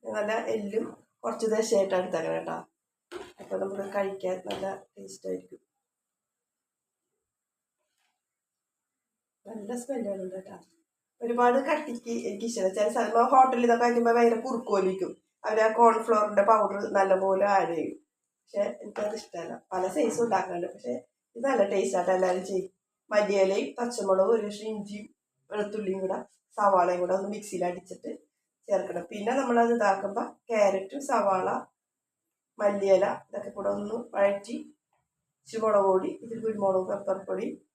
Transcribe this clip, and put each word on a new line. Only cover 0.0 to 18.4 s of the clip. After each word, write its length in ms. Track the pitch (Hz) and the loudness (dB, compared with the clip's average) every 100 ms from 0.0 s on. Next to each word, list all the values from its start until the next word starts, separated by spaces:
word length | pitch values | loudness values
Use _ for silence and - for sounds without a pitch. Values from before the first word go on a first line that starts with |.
| 226 214 | -6 -4
നല്ല 160 | 208 220 - 220 | -2 -2 -2 -4
എല്ലും 300 | 202 220 - - _ _ | -2 -4 -6 -12 _ _
കുറച്ച് 240 | 233 - 220 | -8 -4 -2
ദശയായിട്ടാണ് 500 | 214 220 202 190 185 180 | 0 2 2 2 0 -2
എടുത്തേക്കണേ 340 | 170 160 165 | -4 -4 -4
കേട്ടോ. 180 | 165 165 - _ _ _ _ 359 - _ | -6 -10 -12 _ _ _ _ -16 -16 _
അപ്പൊ 120 | 190 190 | -8 -6
നമുക്ക് 240 | 196 196 196 202 | -6 -6 -6 -4
കഴിക്കാൻ 420 | 196 190 185 185 202 | -4 -4 -6 -6 -6
നല്ല 160 | 190 196 196 - | -6 -6 -8 -16
ടേസ്റ്റ് 340 | - 95 - 92 | -20 -20 -14 -8
ആയിരിക്കും. 300 | - 180 - _ _ _ _ _ _ _ _ _ _ _ _ _ _ _ _ _ _ _ _ _ _ _ _ _ _ _ _ _ _ _ _ _ _ _ _ _ _ 196 | -8 -10 -20 _ _ _ _ _ _ _ _ _ _ _ _ _ _ _ _ _ _ _ _ _ _ _ _ _ _ _ _ _ _ _ _ _ _ _ _ _ _ -16
നല്ല 200 | 220 202 240 | -14 -8 -10
സ്മെല്ലാണ് 440 | 240 254 202 190 185 | -6 -6 -4 -6 -8
കേട്ടോ. 240 | 185 - 180 _ _ _ _ _ _ 233 | -10 -14 -20 _ _ _ _ _ _ -4
ഒരുപാട് 320 | 240 247 262 285 | 4 4 4 2
കട്ടിക്ക് 440 | 302 302 233 233 233 - | -2 -2 -10 -6 -6 -6
എനിക്ക് 200 | 196 233 | -6 -6
ഇഷ്ടമല്ല. 240 | - 190 190 | 0 -2 2
ചില 100 | 208 240 | 0 2
സ്ഥലം 340 | 214 233 254 | 2 4 6
ഹോട്ടലിൽ 280 | 262 254 240 | 8 6 6
നിന്നൊക്കെ 200 | 240 233 240 | 4 4 4
കഴിക്കുമ്പോ 260 | 233 233 233 | 4 4 6
ഭയങ്കര 220 | 233 226 262 | 6 4 -2
കുറുക്ക് 240 | 226 - | -6 0
പോലെ 140 | 202 185 | 2 2
ഇരിക്കും. 220 | 190 175 - _ _ 214 | -2 -6 -8 _ _ -2
അവര് 160 | 214 220 | 2 2
ആ 20 | 220 | 6
കോൺഫ്ലവറിന്റെ 640 | 233 220 226 214 208 208 202 | 6 6 2 2 4 2 4
പൗഡർ 300 | 220 196 196 - 196 | 4 4 -2 -2 2
നല്ലപോലെ 480 | 190 190 190 190 202 196 | 4 4 2 2 4 2
ആഡ് 160 | 160 165 | 2 -2
ചെയ്യും. 180 | - - _ _ _ _ | -6 -10 _ _ _ _